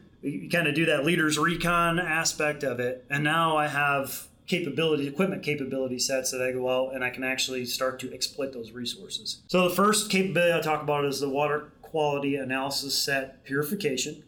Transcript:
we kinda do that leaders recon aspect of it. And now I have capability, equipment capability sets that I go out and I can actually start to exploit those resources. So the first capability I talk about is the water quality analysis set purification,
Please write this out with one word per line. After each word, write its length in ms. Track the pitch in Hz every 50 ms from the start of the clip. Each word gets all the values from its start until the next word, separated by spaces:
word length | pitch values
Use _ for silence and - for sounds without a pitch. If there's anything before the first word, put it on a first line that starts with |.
| - - - -
we 260 | - 139 143 - -
kinda 240 | - - 170 165 147
do 140 | 147 147 165
that 180 | 156 151 143 139
leaders 340 | 160 175 170 160 156 147
recon 640 | 147 151 170 175 165 170 170 175 175 170 170 165 170
aspect 640 | 180 165 156 160 165 - - - 156 147 147 151 -
of 160 | 135 120 117
it. 240 | 123 123 127 127 - -
And 160 | 143 143 147
now 320 | 151 156 165 165 160 156
I 100 | 151 151
have 600 | 147 135 143 147 143 139 139 135 135 - - - - - _ _
capability, 580 | - 185 170 - 139 127 147 165 160 151 143 139
equipment 380 | 143 - - 190 196 143 - -
capability 560 | 151 147 147 135 120 127 135 131 127 127 123
sets 320 | - - 135 131 131 -
that 100 | - 127
I 120 | 127 131 127
go 160 | 127 127 127
out 260 | 127 127 131 131 131
and 80 | 131 127
I 60 | 127
can 160 | 123 127 131
actually 400 | 131 131 131 - - 131 127 123
start 340 | 123 - - 131 131 127 127
to 120 | 131 123 127
exploit 400 | 131 - - - - 135 135 -
those 180 | 123 113 107
resources. 720 | 113 123 123 120 - 101 92 - - - - - - - -
So 200 | - - 180 180
the 80 | 175 -
first 340 | 180 196 208 214 208 - -
capability 440 | 190 190 190 160 147 170 175 170 170
I 80 | 160
talk 200 | 156 156 156 151
about 220 | 147 147 147 143 143
is 160 | 143 135 139
the 100 | 139 139
water 420 | 131 139 147 147 143 151 147 - - -
quality 540 | - - - 156 151 147 143 139 143 139 139
analysis 640 | 139 131 123 131 135 135 139 - - 143 139 -
set 460 | - - - 139 135 131 127 - - -
purification, 800 | - 135 143 147 147 202 - - 147 131 127 - 147 151 - -